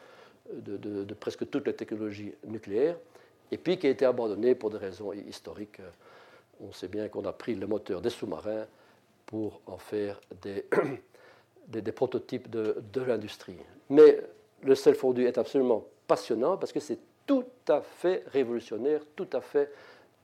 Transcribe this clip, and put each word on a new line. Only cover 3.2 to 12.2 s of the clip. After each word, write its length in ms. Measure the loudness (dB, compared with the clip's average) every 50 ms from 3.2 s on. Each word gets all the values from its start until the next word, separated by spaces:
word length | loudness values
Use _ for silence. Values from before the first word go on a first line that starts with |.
| -20 _ _ _ _ _ -10
et 60 | -6
puis 200 | -2 -2 -2 2
qui 80 | 2
a 40 | 0
été 140 | 2 4 2
abandonné 520 | 2 2 2 0 -2 -2 2 4 4 4
pour 140 | 4 2 -2
des 80 | -4 -4
raisons 340 | -6 -8 -10 -8 -10 -10 -8
hi-, 80 | -10 -12 -14
historiques. 520 | -16 -14 -14 -14 -12 -12 -14 -14 -16 -18 -20 -20 -20 _ _ -20 -20 -20 -20 -20 -20 -20 _ _ _ -18 -18
On 100 | -16 -14
sait 160 | -12 -12 -8
bien 200 | -6 -6 -6 -6
qu'on 160 | -6 -6 -6
a 80 | -6 -8
pris 220 | -6 -6 -6 -6
le 120 | -4 -4
moteur 360 | -4 -4 -4 -4 -6 -6 -4 -4
des 80 | -6
sous-marins 560 | -6 -6 -8 -8 -8 -8 -6 -6 -6 -6 -8 -10 _ _ _ _ _ _ _ _ _ _ _
pour 380 | -10 -8 -6 -6 -6 -8 -10 -14
en 140 | -16 -16 -16
faire 420 | -10 -6 -4 -4 -4 -4 -6 -10 -16 _ -20 -14 -12
des, 240 | -8 -8 -8 -4 0 0 0 2 0 -4 -10 -12 _ -20
<clears throat> 520 | -20 -20 -20 -20 -20 _ _ _ -20 -16 -10
des, 120 | -8 -6
des 120 | -6 -6 -2
prototypes 580 | -2 -2 0 0 -4